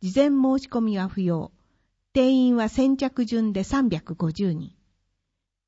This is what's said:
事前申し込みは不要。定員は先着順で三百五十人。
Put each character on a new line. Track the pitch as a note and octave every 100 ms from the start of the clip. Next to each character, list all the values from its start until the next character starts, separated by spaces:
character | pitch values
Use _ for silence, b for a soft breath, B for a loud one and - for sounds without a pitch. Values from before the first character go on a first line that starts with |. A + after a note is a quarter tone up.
事 | F#3 G3
前 | C#4+
申 | C#4 C4 C4
し | C4
込 | A#3+
み | A3+ G3+
は | F#3
不 | G3+
要。 | F#3 E3 D#3+ - _ _ _ _ _
定 | - B3+
員 | C4 B3+ A#3+
は | A3
先 | - C4+ C4+
着 | C4+ - A#3
順 | A#3 A3
で | G3
三 | F#3+ C#4 B3+
百 | D#3+ - E3
五 | E3
十 | D#3+ G3
人。 | D#3+ D#3 - _ _ _ _ _ _ _ _